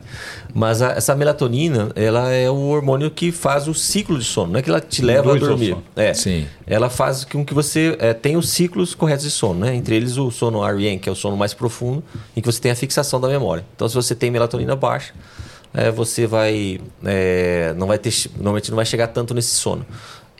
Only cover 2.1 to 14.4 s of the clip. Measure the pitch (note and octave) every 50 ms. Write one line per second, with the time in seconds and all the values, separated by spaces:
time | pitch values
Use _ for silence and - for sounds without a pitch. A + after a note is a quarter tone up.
2.1 | A2 A#2+ B2 B2+ B2+ B2+ B2+ B2+ C3+ C#3 C#3 C#3+ D3 D3+ C#3 C#3 C3 C3+ D3 D#3
3.1 | D#3 - F3 F3 E3+ - - C#3 C#3 C#3+ C#3 D3+ D#3 - - - - G3 G#3+ -
4.1 | F3 C3+ A2+ - - - F#2+ E2+ F2 - C3+ D#3 E3+ E3 D#3 - - - B2+ A#2+
5.1 | A#2 C3+ C#3 B2+ C#3+ C#3 C#3+ C#3+ C#3+ B2 A#2 G2+ F2 F2 - - - - G#2+ G2+
6.1 | E2+ - - G2+ F2+ E2 D2+ D2 - - - - - A2 A#2+ B2 - - C3+ C#3
7.1 | C3+ C3 - - - C#3+ D3 C#3 C#3+ D3 D3+ D3 - D#3 D#3+ E3 D#3 - A2+ A2+
8.1 | A2+ A#2 - C#3+ D#3 E3+ E3+ - - - F3 F3 F3 - F3+ E3+ - - F3 D#3
9.1 | D3 C#3 D3 D3 - - - G#2 F2 F2 G2 B2+ C3 B2 A#2+ A#2 A2 A2 A#2+ B2
10.1 | B2 C3+ C#3 B2+ A#2 - C3 A#2 A2 G#2 G2+ G#2 G2+ G2+ G2+ G#2+ G2 F#2 F#2+ G2
11.1 | F#2+ F#2+ - G2+ G2+ G2 G2+ G#2 - - B2+ A#2 A2+ - B2 B2 C3 D3 D#3+ -
12.1 | - - - - - A#2 G#2 B2 A#2 - - B2+ A#2+ A#2 - C#3 - - C#3+ -
13.1 | - B2+ B2+ C3 C#3 C#3+ B2 F#2 E2 E2 G2 - - - A2+ A2+ A2 B2+ A#2+ -
14.1 | B2 A#2 - A#2+ B2 A#2